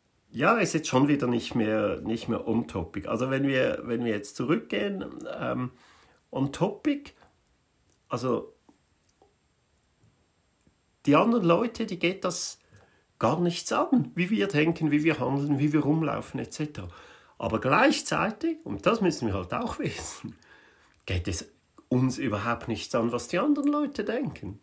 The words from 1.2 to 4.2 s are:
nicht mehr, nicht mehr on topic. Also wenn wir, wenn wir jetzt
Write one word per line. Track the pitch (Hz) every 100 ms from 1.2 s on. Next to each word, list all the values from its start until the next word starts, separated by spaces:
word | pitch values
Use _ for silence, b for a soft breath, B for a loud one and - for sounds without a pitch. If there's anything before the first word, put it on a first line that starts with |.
| 123
nicht | 120 - 117
mehr, | 110 107 104 87
nicht | 76 113 -
mehr | 113 -
on | 113 113
topic. | 98 80 - -
Also | 113 131
wenn | 135 139
wir, | 131 127 -
wenn | - 117
wir | 120
jetzt | 104